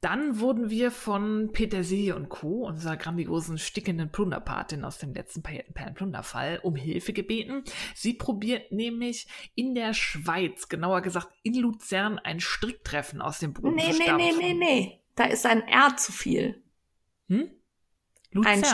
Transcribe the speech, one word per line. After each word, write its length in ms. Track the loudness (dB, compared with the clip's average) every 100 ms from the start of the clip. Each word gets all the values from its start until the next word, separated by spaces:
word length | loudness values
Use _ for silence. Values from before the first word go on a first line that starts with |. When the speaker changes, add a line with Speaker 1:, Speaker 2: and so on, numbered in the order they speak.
Speaker 1:
Dann 380 | 0 0 0 2
wurden 320 | 2 2 0
wir 220 | 2 0
von 580 | 0 -2 -2 0 0 0
Petersilie 640 | 0 0 0 0 0 0
und 140 | -2 -6
Co., 360 | -8 -4 -2 -4
unserer 300 | -6 -4 -4
grandiosen 640 | -4 -4 -2 -2 -2 -6
stickenden 540 | -6 -4 -2 -2 -2
Plunderpatin 720 | 0 0 0 -4 -6 -6 -6
aus 140 | -8 -8
dem 140 | -10
letzten 300 | -10 -10 -10
Pailletten-Perlen-Plunderfall, 1160 | -10 -10 -10 -10 -10 -6 -6 -6 -8 -4 -4 -2
um 140 | -2 -2
Hilfe 360 | -2 -4 -2
gebeten. 520 | -4 -2 -4 -4 -8 -8 -10 -10 -4
Sie 160 | -4
probiert 560 | -2 -2 -2 0 -2 -2
nämlich 560 | -4 -2 -2 -4 -6 -10 -16 -8 -4
in 180 | -2
der 200 | 0 0
Schweiz, 720 | 0 -2 -2 -2 0 0 -4 -8
genauer 320 | -4 2 2
gesagt 320 | 0 -4 -6 _
in 120 | -2
Luzern, 680 | 2 2 0 -2 0 0 -2
ein 180 | -4 -4
Stricktreffen 840 | -2 -2 -2 -4 -4 -4 -4 -6
aus 200 | -6 -4
dem 140 | -6
Boden 200 | -2 0
Speaker 2:
Nee, 160 | 2 4
Speaker 1:
zu 80 | 4
Speaker 2:
nee, 0 |
nee, 60 |
Speaker 1:
stampfen. 340 | 4 4 4 4
Speaker 2:
nee, 160 | 2
nee. 460 | 2 4 4 2 -6 _ 0
Da 80 |
ist 200 | 2 4 4
ein 200 | 4 6
R 300 | 8 8 6
zu 160 | -4
viel. 500 | -2 0 0 0 -4 _ _ _ _ _ _ _
Speaker 1:
Hm? 240 | 0 0 -8 _ _ _ _ _ _ _ 2
Speaker 2:
Ein 160 | 6 6
Speaker 1:
Luzern. 40 | 6